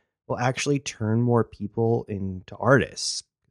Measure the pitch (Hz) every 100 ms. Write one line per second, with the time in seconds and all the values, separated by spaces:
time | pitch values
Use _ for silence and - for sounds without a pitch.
0 | _ _ - 123 123 127 143 143 - -
1 | 107 113 120 117 107 - 104 - 113 117
2 | - 101 95 92 - 101 104 135 76 -
3 | - - - _ _